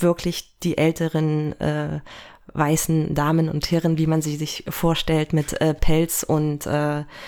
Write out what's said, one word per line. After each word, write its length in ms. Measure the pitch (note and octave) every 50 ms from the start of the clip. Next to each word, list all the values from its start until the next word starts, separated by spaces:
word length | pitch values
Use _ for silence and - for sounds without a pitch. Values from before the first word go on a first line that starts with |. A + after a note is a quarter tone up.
wirklich 560 | F3 E3+ F3 - - F3 E3+ - - - _ - -
die 140 | F3+ D3+
älteren, 840 | - D#3 E3 D#3+ - E3 D#3+ - D#3 D#3 D#3 D3+ D3+ D3+ D3+ - -
äh, 400 | - D3+ D3+ D3+ D3 D3+ D#3 D3+ - - - - - - - - - - -
weißen 600 | - D3+ D3 D#3+ D3+ - - D#3+ D#3+ D3+ - D3
Damen 340 | D3 D3 D3+ D#3+ E3 D#3+ D#3
und 200 | D#3 D3 - -
Herren, 280 | E3+ E3 E3+ E3 E3
wie 100 | D#3 D#3+
man 140 | D#3+ D#3+ D#3+
sie 160 | D#3 D3+ D3
sich 260 | D3+ D3+ D3 - - - -
vorstellt, 640 | - - - E3 E3 - - - D#3+ D#3 D#3 - D#3+
mit, 260 | D3+ D3 - - -
äh, 140 | - D#3+ D3+
Pelz 500 | - - - D#3 D#3+ E3+ E3 - - -
und, 420 | - D#3 D3+ D3+ D3+ D3 D3 -
äh, 360 | - D3 D3 D3 D3 D3 D3 D3 - - - -